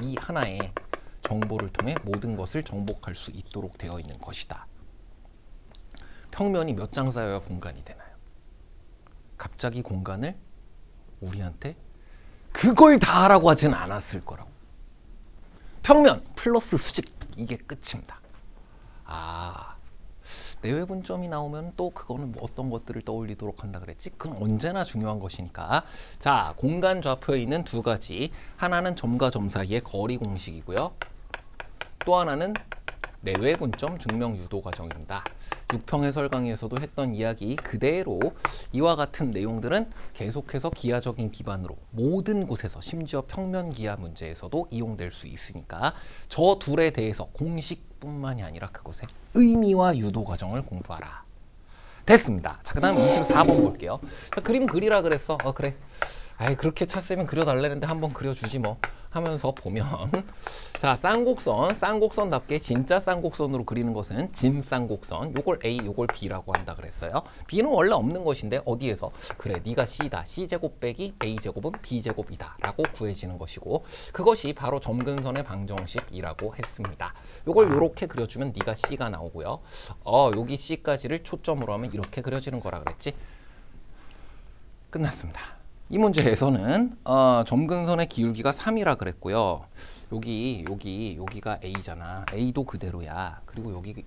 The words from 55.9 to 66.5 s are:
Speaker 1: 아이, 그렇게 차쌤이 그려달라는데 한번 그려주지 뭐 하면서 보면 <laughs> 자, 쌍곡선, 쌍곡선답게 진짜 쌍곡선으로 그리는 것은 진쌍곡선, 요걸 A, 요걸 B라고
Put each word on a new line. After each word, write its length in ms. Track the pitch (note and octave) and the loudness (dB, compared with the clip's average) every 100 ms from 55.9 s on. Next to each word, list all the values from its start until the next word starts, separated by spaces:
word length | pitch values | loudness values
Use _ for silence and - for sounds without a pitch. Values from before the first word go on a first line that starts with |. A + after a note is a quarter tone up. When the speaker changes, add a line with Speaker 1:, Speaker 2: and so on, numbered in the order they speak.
| - - - - - | -8 -8 -8 -12 -2
Speaker 1:
아이, 200 | A#2 C3+ | 0 2
그렇게 280 | D#3+ - | 2 2
차쌤이 420 | F#3 G3 F3+ F#3 E3 | 0 -2 -2 0 0
그려달라는데 600 | D#3+ D3+ C3 D3 C#3+ D3+ | 2 4 4 2 0 -2
한번 260 | D#3+ D#3 | 0 -2
그려주지 460 | C3 C3+ C3 A2 C3 | -2 -4 -4 -4 -2
뭐 180 | G#2+ A2+ - - - | -2 -2 -6 -8 -8
하면서 420 | E3 E3 D#3 - | -4 -2 -2 -2
보면 340 | C3+ F#2+ G#2+ C3+ C#3+ - | -2 -4 -2 -2 -2 -2
<laughs> 240 | F#3 G3 - - - - - | -2 -2 -10 -10 -10 -10 0
자, 120 | C#3+ B2 | 2 4
쌍곡선, 800 | F3+ A3+ B3 B3+ - G#2+ E3 | 4 4 4 2 2 2 2
쌍곡선답게 840 | A3 G3 G#3+ G#3+ - G3+ C3+ - D3+ | 2 2 4 2 2 2 0 0 -2
진짜 400 | - A#2+ C3 F#3 | 0 0 4 4
쌍곡선으로 640 | F#3+ F3+ E3+ - D3 C3 | 4 0 0 0 0 0
그리는 280 | A2+ B2 A#2 | -2 -2 0
것은 380 | G#2+ G2+ G#2+ F#3 | -2 -4 -4 -4
진쌍곡선, 1000 | - B2+ C#3 C3+ C3 A#2 G#2 - D#2+ D3+ | 2 4 4 0 -2 -2 -4 -6 -6 -4
요걸 260 | C3+ D3 E3+ | -2 0 0
A, 140 | A2+ A#2+ | 0 -2
요걸 300 | G#2 G2+ A#2 | -4 -2 -2
B라고 440 | - G2 F#2 F#2 | -2 -4 -6 -2